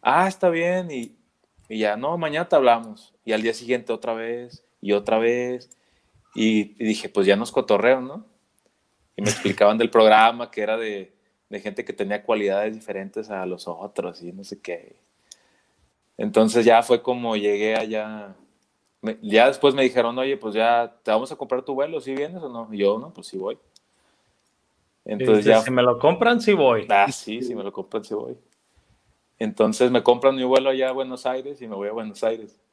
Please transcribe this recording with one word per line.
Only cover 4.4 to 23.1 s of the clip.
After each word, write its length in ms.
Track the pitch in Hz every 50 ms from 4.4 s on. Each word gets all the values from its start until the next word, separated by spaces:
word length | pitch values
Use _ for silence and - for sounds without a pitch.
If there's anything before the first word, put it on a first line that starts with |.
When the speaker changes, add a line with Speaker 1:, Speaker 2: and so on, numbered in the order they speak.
| 123 120 - - _ _ _ _
Speaker 1:
y 120 | - 101 101
otra 260 | 101 202 - - 110
vez. 520 | 117 117 120 123 123 123 127 123 123 _ _ _ _ _ _ _ _ _ _ _ _ _ _
Y, 400 | - 110 110 110 107 104 104 - _ 113
y 40 |
dije, 220 | 110 107 107 - 104
"Pues 160 | _ 101 98
ya 100 | 95 98
nos 160 | 101 117 117 -
cotorreo, 480 | 143 - - 110 101 - 120 131 131
¿no?". 240 | 127 131 143 208 220 _ _ _ _ _ _ _ _ _ _ _ _ _ _ _ _ _ _
Y 60 | - 101
me 60 | 107
Speaker 2:
<laughs> 260 | - - - 101 95
Speaker 1:
explicaban 220 | - 107 104 107 113
del 120 | 117 110
programa, 600 | - 117 110 110 107 110 110 113 113 120 120 117
que 120 | - - 104
era 140 | 104 110 113
de, 340 | 113 110 104 98 92 92 _ _ _ _ _ _ _ _
de 100 | - 101
gente 240 | - 107 98 - -
que 80 | - 98
tenía 300 | - 104 98 104 104 -
cualidades 500 | - 113 107 104 101 95 101 104 107 110
diferentes 540 | 110 - - 101 98 98 98 _ 113 107 110
a 140 | 104 95 92
los 240 | 92 90 87 - -
otros 540 | 85 82 95 101 _ - 87 87 85 - 87
y 100 | 87 87
no 100 | 95 98
sé 160 | - 101 98 _
qué. 340 | - 87 82 - - - _ _ _ _ _ _ _ - _ _ _ _ _ _ _ _ _ _ _ _ _ _ _ _ -
Entonces 460 | - 107 107 110 110 110 110 120 113
ya 180 | 117 113 117 120
fue 200 | - 127 117 -
como 340 | - 127 123 120 117 110
llegué 380 | 107 104 104 104 101 107 107 110
allá. 580 | 110 113 107 110 107 107 107 107 107 104 98 95 _ _ _ _ _ _ _ _ _ _ _ _ _
Me, 180 | - 110 110 110 110
ya 260 | 104 104 110 117 135
después 260 | 135 - - 143 131
me 80 | 135 135
dijeron, 340 | 127 127 127 117 117 120 127
"Oye, 180 | 131 135 139
pues 180 | 135 - 110 104
ya 400 | 110 110 117 120 117 120 113 _ _ _
te 80 | -
vamos 220 | 107 107 127 135 156
a 40 |
comprar 260 | - 139 113 131 127 131
tu 120 | - 139
vuelo, 260 | 131 143 156 165 151
¿sí 140 | - 131 135
vienes 260 | 135 143 160 180 185 165
o 60 | 135
no?". 200 | 120 117 117 110 110
Y 60 | 101
yo, 200 | 98 98 104 113
"No, 140 | 127 160